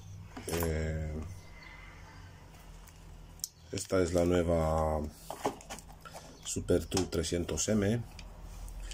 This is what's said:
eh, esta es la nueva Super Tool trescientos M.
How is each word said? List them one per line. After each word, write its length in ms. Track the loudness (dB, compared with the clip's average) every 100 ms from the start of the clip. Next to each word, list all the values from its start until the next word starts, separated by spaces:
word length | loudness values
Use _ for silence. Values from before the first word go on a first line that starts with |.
| -14 -14 -12 -10 -4
eh, 640 | 0 2 2 0 0 -2 -4 -6 -10 -14 -16 -16 -16 -16 -16 -16 -16 -16 -16 -18 -18 -16 -18 -18 -18 -18 -16 -18 -10 -10 -10 -8
esta 300 | -6 2 4
es 120 | 6
la 120 | 6 6
nueva 760 | 6 6 6 6 4 4 2 0 -6 -12 -4 -4 -4 -8 -14 -14 -16 -16 -16 -16 -12 -6
Super 400 | -2 4 4 4
Tool 240 | 0 0
trescientos 580 | 0 0 0 0 0 2
M. 460 | 4 4 2 -2 -10 -14 -14 -12 -12 -10 -10 -8